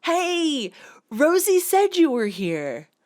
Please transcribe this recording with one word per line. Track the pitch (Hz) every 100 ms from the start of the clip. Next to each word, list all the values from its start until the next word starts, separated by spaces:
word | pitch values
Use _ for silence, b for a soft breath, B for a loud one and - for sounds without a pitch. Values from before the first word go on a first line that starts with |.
Hey, | - 339 349 349 330 285 202 B B B _
Rosie | 220 294 370 - 370
said | 349 381 403 381
you | 330
were | 247 214
here. | 180 185 160 143 123 160 _